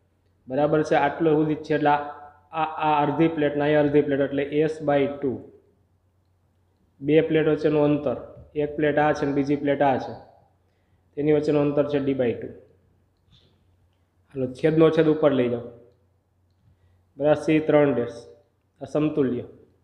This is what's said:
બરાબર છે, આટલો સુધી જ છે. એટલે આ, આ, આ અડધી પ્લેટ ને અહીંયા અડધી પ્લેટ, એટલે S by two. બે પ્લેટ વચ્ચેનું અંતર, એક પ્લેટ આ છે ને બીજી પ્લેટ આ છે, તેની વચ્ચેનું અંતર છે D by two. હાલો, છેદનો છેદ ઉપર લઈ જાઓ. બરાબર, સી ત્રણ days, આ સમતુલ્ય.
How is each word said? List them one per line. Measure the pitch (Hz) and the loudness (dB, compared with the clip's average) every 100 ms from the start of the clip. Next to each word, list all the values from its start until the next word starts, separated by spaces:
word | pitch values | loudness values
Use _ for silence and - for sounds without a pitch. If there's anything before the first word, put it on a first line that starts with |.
| _ _ _ _ - | _ _ _ _ -6
બરાબર | 131 147 156 151 | -2 0 0 2
છે, | 151 143 | 0 0
આટલો | - 165 151 | 0 0 2
સુધી | 151 151 | 0 -2
જ | - | -2
છે. | 147 | 0
એટલે | 147 147 | 2 0
આ, | - - - - - 160 | -2 -14 -20 -20 -12 -6
આ, | 156 - 156 | -6 -2 0
આ | 147 | 0
અડધી | 147 139 165 160 | 0 2 0 0
પ્લેટ | 147 147 | -2 0
ને | 147 | 0
અહીંયા | 151 147 | 2 4
અડધી | 147 135 | 2 2
પ્લેટ, | 139 135 | 0 -2
એટલે | 139 143 151 156 | -4 -4 -2 -2
S | 156 147 | -2 0
by | 143 135 | 0 0
two. | - 139 107 - - _ _ _ _ _ _ _ _ _ _ _ _ _ - | -4 -6 -6 -12 -20 _ _ _ _ _ _ _ _ _ _ _ _ _ -8
બે | 139 156 160 | 2 2 4
પ્લેટ | 156 151 | 2 2
વચ્ચેનું | 147 156 151 147 | 0 0 2 2
અંતર, | 143 135 117 - - - 151 | 0 -2 -6 -10 -20 -12 -6
એક | 147 151 | -6 -2
પ્લેટ | 151 147 | -2 2
આ | 151 147 | 0 0
છે | 143 | -2
ને | 139 | -2
બીજી | 139 143 | -2 -2
પ્લેટ | 143 135 139 | -2 0 0
આ | 123 | 0
છે, | - 110 - _ _ _ _ _ _ _ _ 147 | -6 -14 -20 _ _ _ _ _ _ _ _ -4
તેની | 151 147 | 0 2
વચ્ચેનું | 156 147 143 | 2 2 2
અંતર | 143 143 | 0 0
છે | 143 135 | -2 -2
D | 131 | -2
by | 120 | -2
two. | - - - - _ _ _ _ _ _ _ _ _ _ _ _ _ _ _ _ 139 | -4 -10 -16 -20 _ _ _ _ _ _ _ _ _ _ _ _ _ _ _ _ -8
હાલો, | 127 - | -8 -2
છેદનો | 156 156 160 160 | 0 4 4 4
છેદ | 156 | 2
ઉપર | 151 151 131 | 2 2 2
લઈ | 120 | -2
જાઓ. | 120 - - - _ _ _ _ _ _ _ _ _ _ _ _ 139 | -4 -10 -18 -20 _ _ _ _ _ _ _ _ _ _ _ _ -2
બરાબર, | 147 147 - | 0 2 2
સી | 156 156 | 0 4
ત્રણ | 147 143 120 | 4 4 2
days, | 117 - - - _ _ _ - | -4 -8 -20 -20 _ _ _ -20
આ | 135 | -6
સમતુલ્ય. | 151 151 151 131 123 - - _ _ | -2 -2 0 -2 -2 -10 -18 _ _